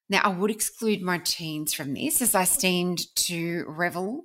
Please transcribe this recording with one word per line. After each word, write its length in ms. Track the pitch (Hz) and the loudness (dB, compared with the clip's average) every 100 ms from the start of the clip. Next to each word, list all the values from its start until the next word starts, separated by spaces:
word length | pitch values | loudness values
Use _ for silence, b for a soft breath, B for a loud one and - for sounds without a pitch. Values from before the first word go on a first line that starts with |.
| - | 0
Now, 100 | 196 | 4
I 40 | 202 | 4
would 220 | 180 214 | 2 0
exclude 500 | 220 - - 226 196 | 0 -4 -2 0 2
my 180 | 180 175 | 0 0
teens 540 | - - 160 151 151 | -2 -4 -4 -4 -4
from 220 | - 143 | -4 -4
this, 260 | 127 294 - | -2 -2 2
as 140 | 233 | 2
I 100 | 190 | 4
seemed 680 | 180 - 185 180 180 170 - - | 2 2 2 2 2 -2 -4 -2
to 480 | - 170 170 170 - | -2 -2 -2 -4 -6
revel 580 | 156 175 175 190 285 | -2 -2 -2 -4 -6